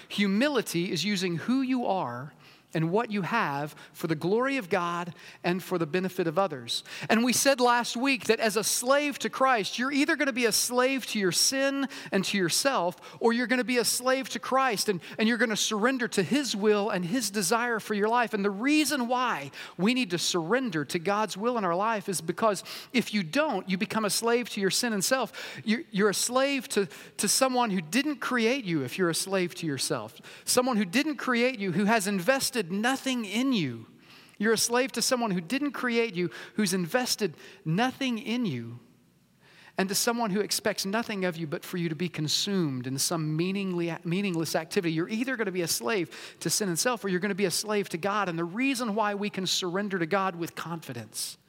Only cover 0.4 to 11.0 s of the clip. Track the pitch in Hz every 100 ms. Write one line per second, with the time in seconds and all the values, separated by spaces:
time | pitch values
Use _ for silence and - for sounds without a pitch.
0.4 | 285 269 - 170 175 170 190 196 185 165
1.4 | 185 262 254 262 240 190 135 120 147 -
2.4 | - - _ 165 160 196 240 208 160 226
3.4 | 175 139 151 - - - 165 156 165 220
4.4 | 262 269 180 190 175 175 175 - - -
5.4 | 170 180 - 180 160 185 185 - 165 156
6.4 | 196 139 120 - - - 151 220 247 -
7.4 | 277 254 240 240 233 240 269 254 - 220
8.4 | 226 202 190 - 247 277 294 254 220 -
9.4 | 262 240 - - 262 277 302 294 285 240
10.4 | 233 - - 247 254 269